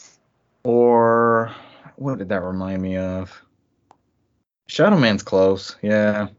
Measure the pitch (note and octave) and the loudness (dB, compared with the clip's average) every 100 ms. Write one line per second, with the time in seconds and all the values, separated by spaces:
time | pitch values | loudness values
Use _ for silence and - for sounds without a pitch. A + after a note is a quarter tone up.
0 | - _ _ _ _ _ - A#2+ A#2+ A#2 | -20 _ _ _ _ _ -2 2 4 4
1 | A#2 A#2 A#2 A2+ A2+ - - - - - | 4 2 2 0 -2 -10 -20 -20 -20 -12
2 | C3+ A2 F#2 G2 F2+ F#2 F#2+ F#2+ F#2+ F#2 | -8 -8 -6 -6 -6 -6 -6 -6 -6 -6
3 | F#2 F#2 F#2 - _ _ _ _ _ _ | -6 -8 -10 -16 _ _ _ _ _ _
4 | _ _ _ _ _ _ - - F#3+ F#3 | _ _ _ _ _ _ -10 0 2 4
5 | A#2 G2 - G2 F#2+ F#2+ - - G#2 G#2+ | 2 0 0 2 2 0 -6 -8 -2 0
6 | G#2 G#2 G2+ | 0 -2 -6